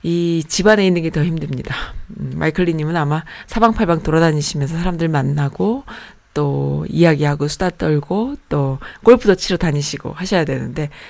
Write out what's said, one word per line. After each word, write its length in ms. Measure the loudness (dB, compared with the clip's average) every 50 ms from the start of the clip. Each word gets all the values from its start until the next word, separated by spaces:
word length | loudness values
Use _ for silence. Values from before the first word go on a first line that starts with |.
이 420 | -2 -2 -2 0 0 0 0 -2 -2
집안에 400 | -4 -4 2 4 6 6 6 4
있는 160 | 2 2 2
게 80 | -2 -2
더 140 | 0 0 0
힘듭니다. 500 | 0 0 -4 -4 -6 -6 -8 -6 -8 -8 -8 -10 -10 -10 -12 -12 -12 -10 -10
음, 120 | -10 -8 -6
마이클 280 | -2 -2 -2 0 0 0
리님은 320 | 0 0 -2 -4 -2 -2
아마 280 | -2 0 0 -2 -4 -4 -10 -18 -20 -18
사방팔방 560 | -2 2 4 4 4 4 2 2 2 2 0
돌아다니시면서 760 | 2 2 4 4 4 4 2 0 -2 -4 -4 -4 -4 -2 -2
사람들 320 | -2 -2 -2 0 0 -2 0
만나고 760 | 0 0 0 0 0 0 -2 -2 -2 -2 -2 -2 -2 -4 -6 -14 -18 -18 -18 -20 -20 _ _ _ _
또 500 | -2 -2 0 0 -2 -2 -2 -2 -4 -6 -4
이야기하고 600 | 2 4 4 4 4 4 2 0 0 -2 -2 -4
수다 220 | -2 -2 -4 -4
떨고 640 | -2 -2 -2 0 0 0 -2 -2 -4 -2 -2 -4 -6 -10 _ _
또 300 | -2 -2 -2 -2 -4 -6 -10 -16 -18 2
골프도 340 | 6 6 6 8 6 2 2
치러 200 | 2 0 -4 -2
다니시고 560 | 0 0 0 0 -2 -4 -4 -8 -8 -10 -10
하셔야 320 | -8 -8 -4 -2 0 0 0
되는데 460 | 0 -4 -6 -6 -6 -6 -6 -8 -8 -8 -16 -20